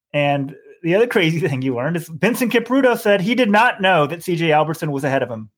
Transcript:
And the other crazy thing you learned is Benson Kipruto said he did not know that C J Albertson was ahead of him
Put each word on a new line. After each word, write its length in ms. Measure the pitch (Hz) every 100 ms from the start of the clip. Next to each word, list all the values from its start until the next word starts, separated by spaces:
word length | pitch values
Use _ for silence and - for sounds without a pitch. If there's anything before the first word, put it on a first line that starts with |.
| _
And 440 | 147 143 143 135 - - -
the 140 | 165 190
other 100 | 240
crazy 320 | 220 160 165
thing 240 | 180 131
you 140 | 131 120
learned 200 | 139 170
is 120 | -
Benson 420 | 165 202 247 240
Kipruto 480 | 240 240 269 254 233
said 220 | 208 202
he 140 | 185
did 160 | 247 233
not 300 | 208 240 -
know 260 | 190 175 143
that 180 | 170
C 100 | 185
J 180 | 160 165
Albertson 380 | 151 151 156 156
was 140 | 135
ahead 180 | 139 135
of 80 | 123
him 200 | 113 107